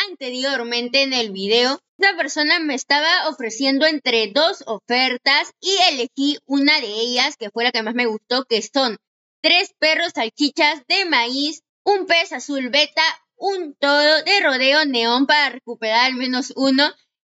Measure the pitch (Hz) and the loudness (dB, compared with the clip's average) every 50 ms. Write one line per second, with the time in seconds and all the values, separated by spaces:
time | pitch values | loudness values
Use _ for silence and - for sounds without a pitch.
0 | 403 403 349 - 277 247 247 254 262 277 277 247 233 240 240 240 240 240 254 277 | -4 -4 -6 -10 -10 -8 -6 -4 -4 -4 -4 -4 -4 -4 -4 -4 -2 0 0 0
1 | 277 269 262 247 226 208 190 190 196 202 220 240 247 254 277 - _ _ _ - | 0 0 0 -2 -4 -4 -6 -6 -2 0 2 2 2 2 0 -4 _ _ _ 0
2 | 392 392 370 339 294 269 - 311 302 302 339 349 320 294 262 262 - - 277 294 | 0 2 2 0 -4 -4 -2 -2 0 0 0 0 0 -2 -4 -4 -2 0 0 0
3 | 302 330 359 359 - 311 285 - 240 220 220 - 269 269 269 269 311 320 311 294 | 2 2 2 0 0 -2 -4 -6 -8 -8 -6 -2 0 0 2 2 2 0 0 0
4 | - 247 233 226 220 202 202 277 320 359 381 - - - 220 190 - - 240 254 | -2 0 0 0 0 0 2 2 2 2 0 -4 -8 -10 -10 -8 -4 -2 0 0
5 | 262 262 254 247 - 277 277 302 339 - - _ - 359 392 370 370 359 294 254 | 0 0 -2 -2 0 2 2 2 0 -4 -10 _ -4 -2 2 2 2 2 2 0
6 | 240 - _ 277 277 294 285 - - - 277 285 277 294 311 302 247 202 208 220 | -4 -6 _ -2 -2 -2 -2 -4 -6 -4 -2 0 2 2 2 0 -2 -4 -4 -4
7 | 233 247 247 247 262 302 294 - 220 208 - 226 233 247 240 226 220 214 233 247 | -4 -2 0 0 -2 -2 -4 -6 -10 -8 -4 -2 -2 0 -2 -2 -4 -4 -2 -2
8 | 247 226 214 214 - - 247 262 254 - 233 208 - - - 269 269 233 202 - | -2 -2 -4 -6 -4 -4 -4 -4 -2 -2 -2 -2 -2 -2 -2 -2 -2 -2 -2 -6
9 | _ _ _ _ _ _ _ _ - 320 339 349 392 - _ _ 302 311 311 330 | _ _ _ _ _ _ _ _ 0 2 2 2 0 -2 _ _ 0 0 0 0
10 | 339 349 - 294 226 226 - - 294 277 - 339 294 294 320 294 - - 349 392 | -2 -4 -4 -4 -6 -4 -2 -2 -2 -2 0 2 0 0 0 -2 -4 -2 -2 -2
11 | 381 339 294 240 233 240 262 277 285 302 311 - _ _ _ _ - 392 415 381 | 0 0 0 0 0 0 -2 -4 -4 -4 -6 -10 _ _ _ _ -2 0 0 0
12 | 359 370 339 330 339 - 311 254 - - 285 269 254 240 233 294 302 294 - 311 | 0 2 2 2 2 0 -6 -10 -8 -6 -4 -4 -4 0 0 0 0 0 0 0
13 | 320 320 - - _ _ _ - 359 403 392 370 339 294 - _ 277 285 285 294 | 0 0 -2 -6 _ _ _ -6 -4 -4 -4 -4 -6 -10 -6 _ 0 2 4 4
14 | 294 302 311 302 - 349 403 403 359 294 262 254 262 269 285 311 311 277 254 233 | 4 4 4 2 2 2 2 2 2 2 2 2 2 4 4 4 2 2 0 0
15 | 233 233 240 262 277 285 294 294 285 262 240 254 - 233 233 - 226 220 220 233 | 2 2 2 2 4 4 4 4 2 0 -2 -6 -12 -14 -10 -6 -2 0 2 2
16 | 247 262 254 247 262 254 254 247 247 - - 247 269 269 262 269 294 311 - _ | 2 2 0 -2 -4 -2 -2 -4 -4 -6 -4 0 0 2 4 4 2 0 -2 _
17 | _ _ _ _ _ | _ _ _ _ _